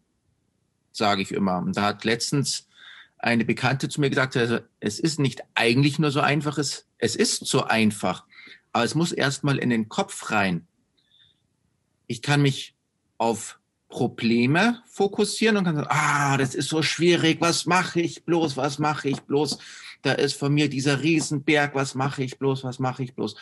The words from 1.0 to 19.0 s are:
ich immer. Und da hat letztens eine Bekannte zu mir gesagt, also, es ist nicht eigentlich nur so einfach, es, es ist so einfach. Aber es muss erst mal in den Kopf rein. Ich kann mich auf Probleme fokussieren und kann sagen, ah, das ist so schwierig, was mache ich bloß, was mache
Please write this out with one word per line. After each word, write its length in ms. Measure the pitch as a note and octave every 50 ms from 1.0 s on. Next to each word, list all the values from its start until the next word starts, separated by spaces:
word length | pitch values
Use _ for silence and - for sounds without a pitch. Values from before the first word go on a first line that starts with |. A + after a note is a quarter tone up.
| A2 G2+ G2+ G2
ich 100 | F#2+ -
immer. 260 | F2+ F#2 G2 F#2+ F2+ F2+
Und 180 | F2+ F#2+ F#2
da 60 | G#2+
hat 220 | G2+ G#2 G#2 - -
letztens 640 | A2 A#2 A#2 - - - C#3+ C3+ - - - - _ _ - - - - - - _ _ -
eine 260 | - A#2 A#2 A#2 A#2
Bekannte 440 | - A2+ - - B2 C3 C3+ - C#3
zu 120 | - -
mir 100 | C#3+ C3+
gesagt, 260 | C#3 C#3+ C3 C3 -
also, 220 | C3 A#2 A#2 A#2 A#2 - _ _ -
es 180 | - G#2+ G#2 -
ist 220 | - E3 D3 D3+
nicht 220 | C#3+ B2+ - - - _ -
eigentlich 460 | G#2+ A2+ A#2 A#2+ C3+ C#3+ D3+ C#3+ D3+
nur 100 | D#3 D3
so 100 | B2+ D3
einfach, 380 | C3+ C3 C#3+ D#3 C#3 D3+ C#3 D#3+
es, 300 | C#3+ - - - - _ _ -
es 160 | - G#2+ -
ist 320 | E3+ A3 - - - -
so 180 | - - C3+ -
einfach. 600 | - G#2+ A2+ A2 G#2+ G#2 - - F#2 F2+ - - _ _ - - - - - _ _
Aber 120 | - A2 A#2+
es 120 | A2+ -
muss 160 | D3+ F3 -
erst 320 | - - - C#3 C3+ - -
mal 140 | C#3 C#3 -
in 120 | - B2
den 180 | A#2+ A2+ A2 A2+
Kopf 440 | - - C#3+ - - - - -
rein. 340 | A2+ G#2 G2+ F#2+ F2 E2 - _ _ _ _ _ _ _ _ _ _ _ _ _ _ _ _ _ _ _ _ _ _ _ _ _ _ _ _ -
Ich 140 | A#2+ A2
kann 200 | - C#3+ D3 C#3+
mich 320 | C#3+ C#3 C3+ - - - _ _ _ _ _ _ _ _ _ -
auf 420 | A2 A#2 A2+ G#2 - - - - _ _ _ _ _ -
Probleme 880 | - - B2+ A#2+ - - A#2+ A2 A#2 A#2+ A#2+ B2+ D3+ F3 G#3 A#3+ A#3+ - -
fokussieren 720 | _ - - G3 G3+ G3+ - G#3 G#3 - - A3 A3 G#3+ G3+
und 60 | F#3
kann 120 | F3 D#3
sagen, 120 | D3 - -
ah, 480 | - C#3+ - - D3 C#3+ C#3+ C#3 C#3 C3+
das 160 | C3+ C3 -
ist 160 | - C#3+ -
so 120 | D#3+ D#3
schwierig, 600 | D3 - - - E3 F3 E3+ D#3+ - D#3+ D#3 D#3+
was 240 | E3 E3+ E3 - -
mache 340 | D#3 F3 F#3 F3 F3 - E3+
ich 240 | E3+ - - - -
bloß, 320 | - E3+ E3+ E3 D3+ C3+
was 220 | C3+ B2+ D3+ C#3 D3
mache 320 | D3+ D3+ D3+ -